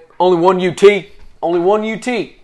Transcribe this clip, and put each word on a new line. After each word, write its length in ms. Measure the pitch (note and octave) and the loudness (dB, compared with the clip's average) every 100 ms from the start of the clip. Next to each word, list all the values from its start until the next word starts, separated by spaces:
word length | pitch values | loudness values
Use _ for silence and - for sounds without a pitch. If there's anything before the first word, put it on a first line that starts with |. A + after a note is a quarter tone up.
| - - | -14 -2
only 180 | F3+ F3 | 0 2
one 220 | F3+ F#3 | 2 0
U 120 | F3+ | -2
T, 360 | - G3+ G3 - - - - | 2 4 4 -4 -18 -20 -10
only 180 | D#3+ F3 | -4 -2
one 240 | F3+ G#3+ | 0 -2
U 140 | A3 A3 | -4 -8
T. 380 | B3 A#3 C#3+ - | -6 -6 -8 -14